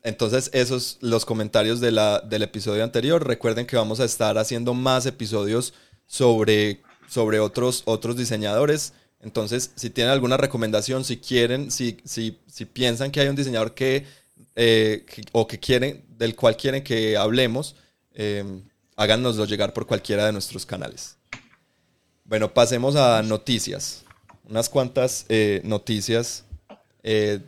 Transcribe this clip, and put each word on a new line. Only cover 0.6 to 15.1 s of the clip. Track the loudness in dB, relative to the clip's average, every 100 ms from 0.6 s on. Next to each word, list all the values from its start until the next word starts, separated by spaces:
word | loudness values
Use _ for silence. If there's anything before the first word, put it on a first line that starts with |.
| 2 -2 -4 -6
los | 0 0
comentarios | 0 -4 0 2 2 0
de | 2
la, | 2 2 2
del | -2 -4
episodio | -4 -4 -4 -2
anterior. | 0 0 2 0 0
Recuerden | -2 -2 -2 -2
que | -2
vamos | 0 -2
a |
estar | -2 0 0 2
haciendo | 0 -2 -2
más | 0 2 2 0
episodios | -6 -4 -2 0 -2 -2 -12 _ _ _
sobre, | 2 4 6 4 4 2 -2 _ _ -8
sobre | -2 2 2
otros, | 2 0 0 0 -2
otros | -2 -2 -4
diseñadores. | -4 -4 -2 0 2 0 -4 -14 _ _
Entonces, | -8 -6 -4 -4 -6
si | -8 -6
tienen | 0 2
alguna | 2 2 2
recomendación, | 0 0 0 0 0 -4
si | -4 -8
quieren, | 0 2 2 0 -4
si, | -4 -4 -6
si, | -10 -6 -6 -8 _
si | -16 -14
piensan | -2 0 0 -2
que | 0
hay | 0
un | 0
diseñador | -2 -2 -4
que, | -2 0 0 -4 -18 _ _ _
eh, | 2 4 6 4 0
que, | -8